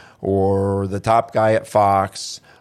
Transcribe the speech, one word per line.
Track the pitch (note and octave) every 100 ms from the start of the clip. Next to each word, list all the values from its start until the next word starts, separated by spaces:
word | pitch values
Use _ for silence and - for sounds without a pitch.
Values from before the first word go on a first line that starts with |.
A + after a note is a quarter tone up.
| - _
or | F#2+ G2 G2 G2 G2 G2 G2
the | G2
top | A2+ A2+ -
guy | G#2+ A2
at | A2 -
Fox | G#2+ G2+ G2 F#2+ - - - _ _